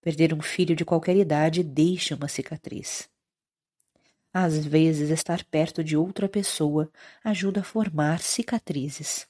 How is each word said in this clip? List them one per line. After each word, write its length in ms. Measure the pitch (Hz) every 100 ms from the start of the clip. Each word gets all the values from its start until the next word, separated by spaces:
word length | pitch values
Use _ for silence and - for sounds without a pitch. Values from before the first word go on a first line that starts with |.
Perder 320 | - 151 160
um 80 | 156
filho 340 | - - 175 165
de 100 | 170
qualquer 300 | 170 165 185
idade 480 | 180 147 156 160
deixa 520 | 165 139 160 180 - 139
uma 120 | 143
cicatriz. 800 | - - 151 - - - - - _ _ _ _ _ _ _ _ _ _ _ _
Às 320 | 185 175 156 151
vezes, 440 | 151 160 156 147
estar 340 | 160 - 170 -
perto 380 | 156 160 -
de 140 | 160 156
outra 320 | 175 190 196
pessoa 640 | 202 196 - 151 151 156 _ - -
ajuda 380 | 220 196 190 196
a 20 |
formar 560 | 185 220 208 151 151 165
cicatrizes. 1080 | - - 233 233 - 147 135 - 151 - -